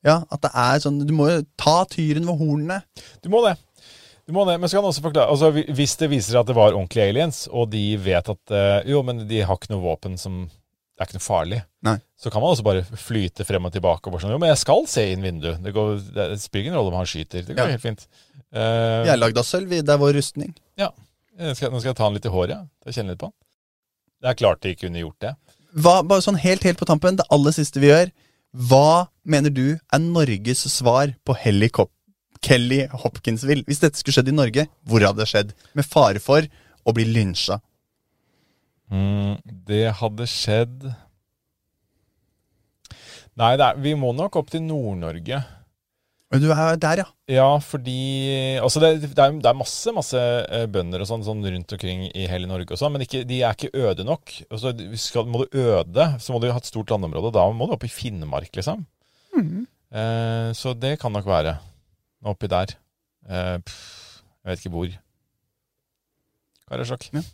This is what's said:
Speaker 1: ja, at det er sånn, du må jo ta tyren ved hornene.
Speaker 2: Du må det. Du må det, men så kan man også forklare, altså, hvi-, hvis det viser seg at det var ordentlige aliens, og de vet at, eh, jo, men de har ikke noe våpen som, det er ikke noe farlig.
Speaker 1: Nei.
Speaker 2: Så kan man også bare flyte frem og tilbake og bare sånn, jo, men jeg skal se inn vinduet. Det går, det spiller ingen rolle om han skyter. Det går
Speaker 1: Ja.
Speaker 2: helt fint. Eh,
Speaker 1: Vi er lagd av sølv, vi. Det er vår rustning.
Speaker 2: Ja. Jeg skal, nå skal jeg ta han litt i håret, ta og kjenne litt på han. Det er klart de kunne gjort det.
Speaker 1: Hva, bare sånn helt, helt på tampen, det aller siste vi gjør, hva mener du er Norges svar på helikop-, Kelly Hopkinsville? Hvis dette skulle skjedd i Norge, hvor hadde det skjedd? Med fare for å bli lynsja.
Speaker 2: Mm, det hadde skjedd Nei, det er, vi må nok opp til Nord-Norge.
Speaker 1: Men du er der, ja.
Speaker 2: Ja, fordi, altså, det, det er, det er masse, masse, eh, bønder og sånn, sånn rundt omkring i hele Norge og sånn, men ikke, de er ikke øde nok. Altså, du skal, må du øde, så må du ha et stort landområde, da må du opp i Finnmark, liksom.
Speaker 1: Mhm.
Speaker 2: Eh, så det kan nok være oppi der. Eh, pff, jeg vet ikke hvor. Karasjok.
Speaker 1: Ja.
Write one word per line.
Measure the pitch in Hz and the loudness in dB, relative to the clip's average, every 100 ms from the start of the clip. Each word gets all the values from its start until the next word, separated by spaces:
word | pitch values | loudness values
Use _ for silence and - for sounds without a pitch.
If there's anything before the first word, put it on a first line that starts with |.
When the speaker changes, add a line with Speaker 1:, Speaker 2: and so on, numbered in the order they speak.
Speaker 1:
ja, | 147 165 165 | 4 2 0
at | 156 | -4
det | - | -2
er | 123 123 139 | 0 2 2
sånn, | 147 143 147 | 0 -2 0
du | |
må | 156 147 | 2 4
jo | 165 151 - | 2 -2 0
ta | - 165 185 | 2 4 2
tyren | - 156 151 170 | -2 -2 0 -2
ved | 165 | -2
hornene. | 156 147 156 190 - - - - | 0 0 -2 -6 -10 -20 -20 -14
Speaker 2:
Du | 180 | 0
må | 220 226 | 2 4
det. | 165 _ _ - - - _ - | 0 _ _ -20 -20 -20 _ -6
Du | |
må | 170 196 | 0 2
det, | 170 | 2
men | 175 | 0
så | 190 | 0
kan | |
man | 202 | 0
også | 143 | -2
forklare, | 160 151 123 | 0 2 4
altså, | 143 160 | 6 4
hvi-, | 147 151 135 | 4 -2 0
hvis | 143 - | 0 0
det | 160 | 0
viser | 139 98 | 0 2
seg | 120 | 2
at | 120 | 4
det | 120 | 6
var | 107 | 6
ordentlige | 101 90 113 101 | 6 -2 0 2
aliens, | 110 165 - - | 2 0 -4 -8
og | 120 113 | -4 -2
de | 107 104 107 | 0 -2 -2
vet | 95 87 - | 0 0 0
at, | 87 _ | -10 _
eh, | 101 98 101 127 | 2 4 2 2
jo, | 143 | 0
men | 123 120 107 | 0 -6 -4
de | 110 | -2
har | 95 95 | 0 -2
ikke | - | -2
noe | 101 | -4
våpen | 87 80 95 92 | -4 -4 -8 -10
som, | 95 92 90 _ _ _ _ _ | -8 -10 -10 _ _ _ _ _
det | |
er | - | -8
ikke | 92 | -8
noe | - | -2
farlig. | 95 80 113 - _ | -2 0 -6 -8 _
Speaker 1:
Nei. | 107 107 _ _ | -2 -2 _ _
Speaker 2:
Så | 117 | -6
kan | 107 | -2
man | 151 117 | 0 2
også | |
bare | 107 95 90 | 2 0 -2
flyte | 110 - 113 90 - | -12 -6 -4 -4 -6
frem | 85 98 87 | -4 -2 -2
og | |
tilbake | 95 90 82 - | -2 0 0 -4
og | |
bare | 82 | -8
sånn, | 95 | -4
jo, | 135 | 0
men | 170 | 2
jeg | 143 | 2
skal | - 175 320 | 4 2 2
se | - 104 | -2 0
inn | 92 | -2
vinduet. | 95 85 80 82 | -4 -6 -6 -6
Det | 95 | -4
går, | 101 107 104 98 | -2 -2 -2 -6
det | 110 90 104 | -6 -4 -6
spiller | - 101 113 | -8 -6 -4
ingen | 175 | -2
rolle | 101 | -2
om | 90 | -2
han | 90 | -4
skyter. | 78 78 90 | -6 -8 -10
Det | 90 - | -8 -2
går | 160 | -2
Speaker 1:
Ja. | |
Speaker 2:
helt | 123 | -2
fint. | 117 107 - _ _ 139 _ | -6 -10 -14 _ _ -20 _
Eh, | 117 113 113 113 113 | -4 -2 0 0 2
Speaker 1:
Vi | 113 | 2
er | 127 | 4
lagd | 117 117 | 4 2
av | |
sølv, | 120 180 190 | 0 -2 -2
vi. | 175 | -2
Det | 147 | 2
er | 143 | 4
vår | 143 | 4
rustning. | 143 143 - - 165 _ - | 2 -2 -8 -12 -14 _ -6
Speaker 2:
Ja. | 196 - _ _ _ 196 | -6 -6 _ _ _ -10
Jeg | 165 131 | -8 -4
skal, | 131 | -4
nå | 127 | -2
skal | 127 | -4
jeg | 123 | 0
ta | 107 | 0
han | |
litt | 104 98 | 0 -2
i | |
håret, | 92 90 214 175 _ | 0 -2 -4 -12 _
ta | - | -12
og | |
kjenne | 123 98 | -8 -6
litt | 107 | -8
på | 185 | -12
han. | _ _ _ _ _ _ _ _ _ | _ _ _ _ _ _ _ _ _
Det | 127 | -4
er | 123 | 2
klart | 110 82 | 2 2
de | 98 85 | -4 -6
kunne | 92 85 | -8 -8
gjort | 82 - | -8 -8
det. | 110 143 _ _ _ 156 | -12 -12 _ _ _ 4
Speaker 1:
Hva, | 165 185 170 | 6 6 4
bare | 196 | 2
sånn | 185 190 | 2 2
helt, | 180 190 | 2 2
helt | 185 175 | 2 0
på | - | 2
tampen, | 160 180 190 | 2 2 0
det | - | 2
aller | 147 143 | 4 4
siste | 160 147 139 | 2 -2 4
vi | 143 | 6
gjør, | 151 180 _ _ _ _ 127 | 8 4 _ _ _ _ -6
hva | 123 131 151 165 180 _ - | 4 6 8 4 2 _ 0
mener | 147 147 | 2 2
du | 139 131 160 _ | 2 0 -2 _
er | 139 | 0
Norges | 170 170 143 101 107 127 139 | 2 2 2 0 -2 -4 -4
svar | - 123 123 143 123 - | 0 4 4 2 -4 -4
på | 123 | 0
helikop-, | 117 101 110 - 98 _ _ _ _ - | 2 4 4 2 0 _ _ _ _ -12
Kelly | - 127 120 135 131 | 2 2 4 0 -2
Hopkinsville? | 123 117 - - 113 135 143 - | -4 -6 -4 -4 -4 0 0 0
Hvis | 143 | 2
dette | 160 - | 2 0
skulle | - | 0
skjedd | 135 131 | 2 2
i | |
Norge, | 151 127 117 151 _ - | 2 2 2 -2 _ 2
hvor | 113 | 4
hadde | 101 104 | 4 4
det | 107 | 0
skjedd? | 107 104 - _ | 0 -2 -8 _
Med | 143 139 | -6 0
fare | 156 143 98 | 4 4 2
for | - 143 156 _ _ _ - | 2 2 2 _ _ _ 0
å | |
bli | 113 113 | 2 2
lynsja. | 113 98 82 - 98 _ _ _ _ _ _ _ _ _ _ _ _ _ | 2 0 -2 -4 -4 _ _ _ _ _ _ _ _ _ _ _ _ _
Speaker 2:
Mm, | 98 98 101 101 101 - 98 90 | -2 0 0 -2 -6 -10 -20 -2
det | 104 113 110 | 0 0 0
hadde | 113 107 120 | -4 -4 -6
skjedd | - - 110 120 131 135 120 _ _ _ _ _ _ _ _ _ _ _ _ _ _ _ _ _ _ _ - - - - - | -6 0 0 0 -6 -12 -12 _ _ _ _ _ _ _ _ _ _ _ _ _ _ _ _ _ _ _ -20 -20 -20 -20 0
Nei, | 117 135 | 2 4
det | 143 | 4
er, | - | 2
vi | 139 151 | -2 0
må | 127 | -2
nok | 123 196 170 | -2 -2 -4
opp | 147 | -4
til | 160 | -6
Nord-Norge. | 160 156 113 95 82 82 82 135 123 - _ _ _ _ _ _ _ | -4 -4 -4 -4 -6 -8 -6 -6 -8 -16 _ _ _ _ _ _ _
Speaker 1:
Men | 165 | 2
du | 151 | 2
er | 156 160 165 | 2 2 0
der, | 156 175 | 0 0
ja. | 185 _ - | -4 _ 0
Speaker 2:
Ja, | 131 135 147 | 4 6 4
fordi, | 147 147 123 127 131 135 135 135 131 131 | -2 -8 -6 -6 -4 -4 -2 -2 -2 0
altså, | 131 151 | 0 4
det, | 160 160 | 4 2
det | 151 139 | -2 4
er, | 139 | 4
det | 151 131 | 4 2
er | 127 | 2
masse, | 123 - 226 | -4 -6 -6
masse, | 220 143 127 123 120 | -4 -4 -2 0 -2
eh, | - 110 113 | -4 -4 -4
bønder | 101 87 90 | -4 -4 -6
og | 98 | -6
sånn, | 113 104 | -6 -6
sånn | 107 | -6
rundt | 98 90 87 | -6 -6 -8
omkring | 95 92 92 92 | -10 -8 -8 -10
i | - 92 | -8 -6
hele | 90 90 | -6 -6
Norge | 92 90 | -8 -8
og | - | -4
sånn, | 147 | -4
men | 143 127 | -4 -6
ikke, | 131 123 | -8 -6
de | 127 | -2
er | 117 | 0
ikke | 104 147 | -2 -6
øde | 131 117 92 101 | -2 -2 -2 -4
nok. | 160 - - - | -6 -8 -20 -14
Altså, | 107 127 | -8 -6
du | 117 92 110 | -6 -10 -8
skal, | - 120 113 | -4 -4 -2
må | 117 | -4
du | 135 135 | -4 -2
øde, | 123 98 85 95 160 131 | 2 2 0 0 0 0
så | - | -6
må | 120 | -4
du | 120 | -2
ha | 120 | -4
et | - | -6
stort | 110 104 | -10 -4
landområde, | 110 87 78 107 | -4 -2 -4 -2
da | 110 90 | 2 2
må | 113 156 | 2 -4
du | |
opp | 226 120 | -4 -8
i | |
Finnmark, | - 123 98 76 69 85 | -10 -10 -10 -8 -8 -8
liksom. | - 92 208 160 _ _ _ _ | -8 -6 -6 -10 _ _ _ _
Speaker 1:
Mhm. | 359 160 175 247 _ _ | -2 -2 -6 -10 _ _
Speaker 2:
Eh, | 110 113 113 113 117 113 | -6 -4 -2 -2 -2 -4
så | 113 131 | -6 -6
det | 120 131 151 | -4 -4 -4
kan | 123 | -4
nok | 104 98 | -4 0
være | 87 78 78 - _ _ _ _ _ | 0 0 -4 -12 _ _ _ _ _
oppi | 107 98 104 | -10 -6 -2
der. | 90 95 - _ _ _ _ | -2 -2 -8 _ _ _ _
Eh, | - 90 90 90 | -10 -6 -4 -6
pff, | - - - - - - _ _ 95 | -10 -20 -20 -20 -20 -20 _ _ -10
jeg | |
vet | 90 | -10
ikke | 92 | -8
hvor. | 85 87 92 _ _ _ _ _ _ _ _ _ _ _ _ _ _ _ _ _ | -8 -8 -10 _ _ _ _ _ _ _ _ _ _ _ _ _ _ _ _ _
Karasjok. | 127 123 127 - | -10 -8 -10 -10
Speaker 1:
Ja. | 147 170 | -10 -10